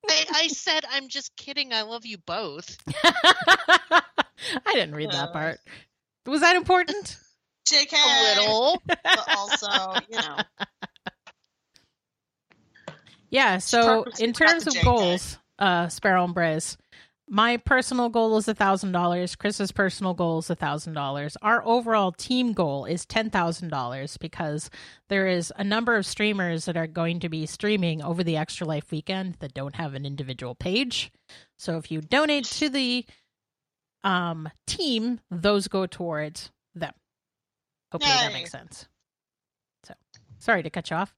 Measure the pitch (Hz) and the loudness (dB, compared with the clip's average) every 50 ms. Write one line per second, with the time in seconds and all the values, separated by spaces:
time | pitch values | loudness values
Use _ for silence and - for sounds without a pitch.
0 | - 415 320 311 311 311 320 302 330 330 320 - - 359 320 311 311 247 254 277 | 2 2 2 2 2 0 0 0 0 0 -2 -4 -2 0 0 0 0 -2 -6 -6
1 | 269 262 - 277 262 - _ - - - 277 294 277 262 240 220 214 214 233 233 | -6 -6 -10 -10 -10 -12 _ -16 -14 -10 -6 -6 -6 -2 -2 -4 -4 -4 -8 -10
2 | 226 233 220 185 _ - 170 196 220 170 143 151 - - - - - - - 622 | -10 -12 -14 -14 _ -8 -6 -6 -6 -6 -8 -10 -14 -16 -20 -16 -12 -10 -8 2
3 | - 349 - 359 - 349 370 - - - 381 - - - 359 330 - - 320 339 | 4 4 4 6 4 4 4 4 6 4 4 4 6 4 4 4 4 4 2 2
4 | - - _ - - _ _ - - - - 254 _ - - 254 185 156 147 135 | 2 2 _ -4 -4 _ _ -12 -8 -6 -6 -4 _ 0 2 2 0 0 -4 -6
5 | 151 - 185 139 139 160 170 156 156 160 147 - _ - - - - _ _ _ | -4 -2 -2 -2 -4 -4 -4 -4 -4 -4 -4 -6 _ -20 -20 -20 -20 _ _ _
6 | _ _ _ _ _ - 269 311 294 339 359 359 359 - 370 359 359 359 392 415 | _ _ _ _ _ -2 0 4 6 6 6 6 4 4 4 4 4 2 -4 -8
7 | 381 - - - _ _ _ _ _ _ _ _ _ - 311 285 294 285 320 294 | -8 -10 -14 -16 _ _ _ _ _ _ _ _ _ 2 2 2 2 2 2 4
8 | 294 285 285 269 269 269 208 196 208 214 214 220 240 285 349 370 _ - 349 - | 4 6 6 4 4 4 4 4 4 4 4 4 4 4 2 2 _ -2 -4 -2
9 | _ - 370 220 - - 320 202 202 208 269 - - 240 202 180 190 190 185 233 | _ 2 2 2 4 0 0 0 0 -2 -2 -2 -2 0 0 0 0 0 -4 -4
10 | - _ 226 226 160 151 143 151 - _ _ _ 202 _ _ _ - - _ _ | -4 _ -6 -6 -4 -4 -4 -6 -6 _ _ _ -10 _ _ _ -16 -16 _ _
11 | _ - _ _ _ - _ _ _ _ _ _ _ _ _ _ _ _ _ _ | _ -14 _ _ _ -20 _ _ _ _ _ _ _ _ _ _ _ _ _ _
12 | _ _ _ _ _ _ _ _ _ _ _ _ _ _ _ - _ - - - | _ _ _ _ _ _ _ _ _ _ _ _ _ _ _ -20 _ -20 -20 -20
13 | _ - - _ _ _ - 254 269 226 185 185 - - - 233 233 233 226 226 | _ -20 -20 _ _ _ 2 4 4 4 4 2 0 2 4 6 6 6 6 4
14 | - 240 - - 220 233 233 - 320 311 339 330 311 311 269 262 269 247 247 233 | 2 -2 -4 -2 -2 -2 2 4 6 6 6 4 2 -2 0 4 4 4 6 6
15 | 202 180 175 185 - - - - _ _ _ - 202 196 180 170 170 170 - - | 4 2 2 0 -2 -8 -14 -16 _ _ _ 0 2 2 2 2 0 -2 -4 0
16 | - 208 185 185 180 180 170 180 170 165 156 160 - - - _ _ _ - - | 2 4 4 4 4 2 0 0 0 2 0 0 -4 -6 -10 _ _ _ -20 -20
17 | - _ _ _ _ - 233 202 214 233 240 240 _ - 277 254 247 - 254 247 | -20 _ _ _ _ -2 2 2 4 4 2 0 _ 2 2 2 2 0 0 0
18 | 240 233 220 240 226 220 220 214 208 - 214 - 208 196 190 185 - 190 180 175 | 0 2 2 2 2 4 4 2 2 0 0 2 4 2 2 2 0 -2 0 2
19 | 175 175 175 180 180 180 - - - 202 208 - 202 185 - - 202 190 - - | 2 2 2 0 -2 -4 -6 -4 -4 -4 -2 -2 -4 -4 0 0 0 0 0 -2
20 | 196 185 180 165 175 165 165 160 165 - 175 - - 151 143 151 - 165 160 151 | -4 -4 -2 0 0 0 0 -2 -2 -4 -4 -4 -2 -4 -4 -6 -8 -8 -8 -6
21 | 143 135 139 143 143 151 - - - 208 226 240 - 226 233 247 233 233 226 214 | -6 -4 -4 -6 -6 -8 -10 -4 0 2 2 2 2 2 2 2 2 2 2 2
22 | 196 185 170 - - - 254 254 254 240 214 196 175 151 139 139 131 104 165 175 | 2 2 -2 -4 -4 -2 0 0 0 0 0 0 0 0 0 -4 -4 -4 -4 -4
23 | - _ - 226 226 220 - 202 175 170 165 - 180 170 156 139 127 120 123 135 | -6 _ -2 -2 -2 0 0 0 0 0 -2 -4 -6 -6 -4 -4 -4 -6 -6 -8
24 | 135 143 - - - 160 - - 175 156 151 151 - - - - - - - _ | -10 -10 -12 -12 -14 -14 -8 -6 -4 -4 -4 -4 -6 -10 -16 -20 -20 -20 -20 _
25 | _ _ 196 196 190 190 180 175 170 - - - 202 202 208 220 233 240 233 214 | _ _ -2 0 2 2 0 0 -2 -6 -6 -6 -2 -2 0 0 2 2 2 2
26 | 190 - - - 208 214 214 196 185 175 165 160 160 - 165 165 165 160 156 170 | 0 -2 -2 0 0 0 0 0 0 -2 -2 -2 -4 -4 -4 -4 -4 -4 -2 -2
27 | 165 170 170 175 175 170 156 160 156 156 - - - 208 214 208 180 170 156 160 | -2 -2 -2 -2 -4 -6 -4 -4 -6 -6 -8 -4 -2 0 2 2 2 0 0 -2
28 | 147 170 170 170 185 165 160 156 151 - - - 180 156 160 147 - _ - 151 | -4 -4 -2 -2 0 0 0 0 -2 -4 -6 -8 -6 -4 -4 -6 -6 _ -8 -8
29 | - - 190 190 190 185 165 - - 139 - 139 135 143 143 - 170 147 139 135 | -6 -6 -6 -6 -6 -8 -8 -10 -12 -12 -10 -10 -10 -10 -8 -8 -8 -8 -6 -8
30 | 139 139 139 139 143 131 131 - 131 120 127 _ - 180 185 226 277 247 233 - | -8 -8 -8 -8 -8 -10 -10 -10 -10 -12 -10 _ -4 -2 0 0 -2 -2 -4 -6
31 | - - _ _ _ _ - - - _ _ _ - - 170 165 156 - 160 156 | -6 -8 _ _ _ _ -20 -20 -20 _ _ _ -8 -6 -6 -6 -6 -6 -8 -8
32 | 151 156 254 277 302 302 294 285 269 - - - 302 302 254 277 262 247 247 247 | -4 0 2 2 2 2 2 0 0 -4 -4 -2 -2 0 0 0 0 0 -2 -2
33 | 233 - - _ _ _ _ _ _ _ _ _ _ _ _ _ _ _ _ _ | -4 -8 -18 _ _ _ _ _ _ _ _ _ _ _ _ _ _ _ _ _
34 | - 196 190 180 180 170 165 165 156 156 - _ _ - - - 359 294 247 226 | -2 0 0 0 0 -2 -6 -8 -10 -12 -14 _ _ -10 -6 -4 -2 -2 0 0
35 | 220 240 247 226 _ _ 180 170 165 202 208 202 190 - - 190 190 175 - - | 0 -2 -4 -6 _ _ -10 0 2 2 2 2 0 -2 -4 -4 -4 -4 -6 -8
36 | 175 170 160 151 151 151 156 - - - _ _ _ _ _ 175 165 143 - _ | -8 -6 -6 -6 -6 -8 -10 -14 -18 -18 _ _ _ _ _ -10 -10 -10 -10 _
37 | _ _ _ _ _ _ _ _ _ _ _ _ _ _ _ _ _ _ - 170 | _ _ _ _ _ _ _ _ _ _ _ _ _ _ _ _ _ _ -8 -2
38 | 190 285 269 254 240 220 - 131 170 170 - 135 - - - - - _ _ _ | 2 2 4 4 2 0 -2 -6 -10 -10 -14 -16 -18 -18 -20 -20 -20 _ _ _
39 | _ _ _ _ _ _ _ _ _ _ _ _ _ _ _ _ _ - - _ | _ _ _ _ _ _ _ _ _ _ _ _ _ _ _ _ _ -20 -20 _
40 | _ _ _ _ _ _ - _ - - 226 185 156 156 - 175 165 - 165 160 | _ _ _ _ _ _ -20 _ 0 0 0 0 0 -4 -8 -8 -8 -6 -4 -4
41 | 190 196 _ | -4 -6 _